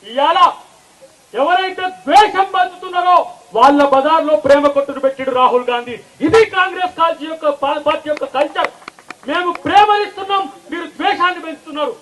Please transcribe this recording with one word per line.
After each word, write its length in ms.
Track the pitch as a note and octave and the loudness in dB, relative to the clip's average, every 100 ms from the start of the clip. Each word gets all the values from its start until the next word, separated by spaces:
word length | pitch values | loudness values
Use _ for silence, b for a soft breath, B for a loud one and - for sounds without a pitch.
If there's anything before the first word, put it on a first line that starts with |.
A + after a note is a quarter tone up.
| G3 | -6
ఇవాళ 240 | B3 D4 E4+ A3+ - - _ _ _ - _ _ G#3+ | -2 0 4 2 0 -20 _ _ _ -20 _ _ -4
ఎవరైతే 420 | D4 F4+ F#4+ F#4 F#4 F#4 | 0 0 -2 -6 -8 -8
ద్వేషం 420 | - F#4 G#4+ F#4 G4 F#4+ | 2 4 4 0 -2 0
పంచుతున్నారో 600 | F4+ - F#4 F4+ F4+ F4 - - - G#3 | -2 -4 -6 -2 2 2 2 -12 -8 4
వాళ్ళ 240 | C4 C#4+ C#4 | 4 6 4
బజార్లో 400 | C4+ C#4+ D#4+ D4 D4+ | 2 4 0 2 0
ప్రేమ 220 | C#4 C#4+ C#4+ C#4+ | 4 4 4 0
కొట్టును 240 | C#4 C#4 C4+ | -4 -2 -4
పెట్టిడు 260 | C4+ C4 B3+ | -2 -4 0
రాహుల్ 280 | B3+ B3 B3 | 2 2 0
గాంధీ. 240 | A#3+ A#3+ A3+ - _ D4 | -6 -6 -14 -16 _ 2
ఇది 140 | A4+ G#4+ F#4+ | 4 4 0
కాంగ్రెస్ 360 | F#4 F#4 F4+ E4 | -2 -2 -6 0
పార్టీ 240 | E4 D#4+ D#4 | -2 -2 -10
యొక్క 160 | D#4+ D#4 C#4+ | -4 -4 -2
పా-, 200 | C#4 D4+ D4 | -4 -2 -2
పార్టీ 200 | D#4 D4+ | -4 -4
యొక్క 140 | D4 C4+ C4+ | -6 -4 -2
కల్చర్. 340 | D4 - - - - _ _ - - | -2 -2 -6 -10 -20 _ _ -16 -6
మేము 200 | D#4+ F4+ - D4 | -4 -4 -6 2
ప్రేమనిస్తున్నాం, 800 | F#4+ G#4 G#4 G4 F#4+ F#4+ G4 E4 - - | 4 4 2 -2 -8 -4 -4 -4 -12 -12
మీరు 140 | E4+ D#4 - | -12 -12 -4
ద్వేషాన్ని 440 | F4+ G4 E4+ E4+ D#4+ | -4 0 -2 -2 -12
పెంచుతున్నారు. 480 | D#4 D#4 D4 C4+ - | -16 -14 -8 -6 -8